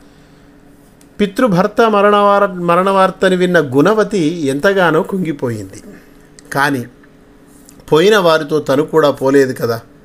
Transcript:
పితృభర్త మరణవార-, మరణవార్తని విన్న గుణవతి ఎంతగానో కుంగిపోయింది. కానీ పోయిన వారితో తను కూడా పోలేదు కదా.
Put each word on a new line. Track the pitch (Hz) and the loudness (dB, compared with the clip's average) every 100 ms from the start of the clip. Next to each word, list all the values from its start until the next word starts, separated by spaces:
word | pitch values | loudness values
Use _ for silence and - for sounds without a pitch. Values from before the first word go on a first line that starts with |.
| - - - - - _ - - _ _ - - | -20 -20 -20 -20 -20 _ -20 -20 _ _ -16 -6
పితృభర్త | 202 - 254 175 208 208 233 | -4 -2 0 0 0 0 0
మరణవార-, | 208 202 208 202 202 202 | 2 2 4 2 2 0
మరణవార్తని | 185 175 175 190 196 190 180 190 185 | -2 -2 0 2 2 0 0 0 0
విన్న | 180 175 | 2 0
గుణవతి | 151 127 160 214 208 208 151 175 139 | 2 2 2 2 0 -2 -2 -2 -4
ఎంతగానో | 135 196 196 175 156 | -2 0 0 0 0
కుంగిపోయింది. | - 196 160 147 127 110 95 - - - - - - - - | -2 -4 -6 -6 -6 -8 -12 -18 -20 -20 -20 -20 -20 -20 -10
కానీ | - 143 135 120 - - _ _ _ _ - - - - | -4 -2 -4 -8 -16 -20 _ _ _ _ -20 -20 -20 -2
పోయిన | 151 185 214 | 2 2 2
వారితో | 175 160 147 151 | 2 0 0 -4
తను | 143 135 | -2 -2
కూడా | 156 160 147 | 0 0 0
పోలేదు | 127 131 139 131 | 0 0 2 2
కదా. | 120 120 113 - - | -2 -6 -6 -10 -20